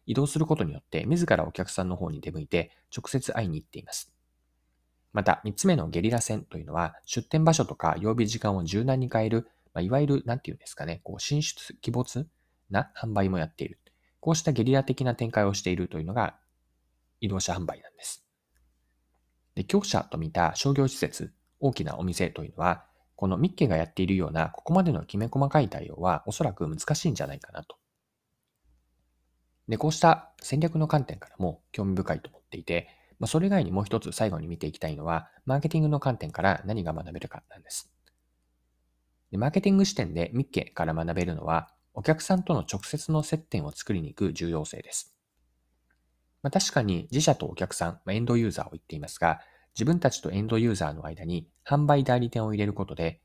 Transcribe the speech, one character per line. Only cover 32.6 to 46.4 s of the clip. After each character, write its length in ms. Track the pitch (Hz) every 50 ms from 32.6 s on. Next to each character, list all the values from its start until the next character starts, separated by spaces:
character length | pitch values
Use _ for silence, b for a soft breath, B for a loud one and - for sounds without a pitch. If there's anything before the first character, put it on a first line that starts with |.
| 82
て、 240 | - 85 87 - b b b b b b b
ま 60 | -
あ、 40 | 113
そ 100 | - 156
れ 60 | 170
以 40 | 196
外 140 | 202 190 135
に 60 | 87
も 120 | 90 95 101
う 20 |
一 160 | 101 - 110
つ 120 | - - -
最 180 | - 117 107
後 80 | 87 80
に 80 | 78
見 120 | 82 85 80
て 80 | -
い 60 | 78 76
き 60 | -
た 100 | - 80
い 80 | 76
の 80 | 73 76
は、 260 | 82 82 82 - B B B B
マ 100 | - 131
ー 40 | 143
ケ 80 | 147 160
テ 100 | 160 160
ィ 20 |
ン 40 | 156
グ 40 | 151
の 100 | 151 143
観 180 | - 139 123
点 140 | 110 - 76
か 120 | - - 82
ら 200 | 98 92 - -
何 200 | 95 107 110 90
が 80 | 82 78
学 200 | 82 - - 82
べ 80 | 87
る 80 | - -
か 140 | - - - -
な 60 | -
ん 60 | - -
で 80 | -
す。 220 | - - - _ _ _ _ _ _ _ _ _ _ _ _ _ _ _ _ _ _ _ _ _ _ _ _ _ _ _ _ _
で、 80 | - 98
マ 100 | 110 143
ー 20 | 156
ケ 80 | 196
テ 100 | 196 202
ィ 40 | 196
ン 20 |
グ 80 | 196 196
視 120 | 190 -
点 180 | - 113 85 82
で 160 | 82 85 - -
ミ 120 | 120 135
ッ 60 | -
ケ 140 | - - -
か 200 | - - - 85
ら 100 | 80 80
学 200 | 80 82 85 85
べ 100 | 87 87
る 100 | 85 82
の 100 | 78 76
は、 240 | 80 82 82 78 - _ _ _ _ -
お 80 | - 104
客 200 | - 156 160 -
さ 140 | - 190
ん 60 | 185 185
と 120 | - 175
の 60 | 120
直 220 | - - - 101 -
接 280 | - - 147 - - 156
の 100 | 156 147
接 160 | - - 156
点 260 | 160 - - 165 147
を 60 | 147
作 220 | - - - - 110
り 80 | 90
に 80 | 80 71
行 80 | -
く 160 | - 104 90 78
重 160 | - 87 85
要 160 | 82 78 76
性 160 | - - -
で 100 | - - -
す。 220 | - - - _ _ _ _ _ _ _ _ _ _ _ _ _ _ _ _ _ _ _ _ _ _ _ _ _ _